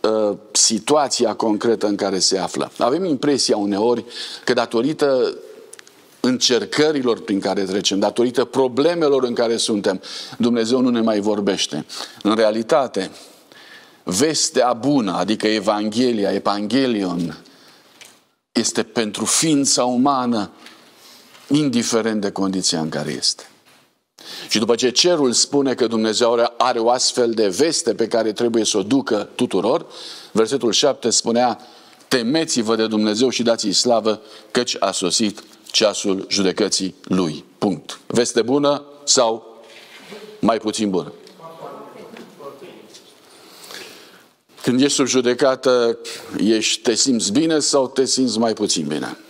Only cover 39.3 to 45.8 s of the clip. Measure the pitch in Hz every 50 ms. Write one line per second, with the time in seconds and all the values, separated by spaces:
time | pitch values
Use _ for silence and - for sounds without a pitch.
39.3 | 113 107 - - - - - - - - - - - - - - - - - -
40.3 | - - - 110 117 107 - 113 104 - 110 101 92 87 76 78 - - - -
41.3 | - - - - - - - - - - - - - - - - - - - -
42.3 | - - 147 139 - - - 175 170 - - - - - - - - - - -
43.3 | - - - - - - - - - - - - - - - - - - - _
44.3 | _ _ _ _ _ - - - 123 131 143 143 - - 139 120 120 131 117 123
45.3 | 123 123 147 131 131 131 - 135 127 120